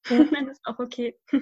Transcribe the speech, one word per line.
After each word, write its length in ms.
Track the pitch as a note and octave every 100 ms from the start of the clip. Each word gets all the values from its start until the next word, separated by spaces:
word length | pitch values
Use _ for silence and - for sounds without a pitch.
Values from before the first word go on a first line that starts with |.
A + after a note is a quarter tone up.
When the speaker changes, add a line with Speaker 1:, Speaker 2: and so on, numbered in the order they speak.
| -
Speaker 1:
Ja. 100 | A#3+
Speaker 2:
<laughs> 200 | D4 C#4+
Dann 80 | C4+
ist 120 | -
auch 140 | A#3+ A3+
okay. 380 | B3 - A#3+ - _ C#4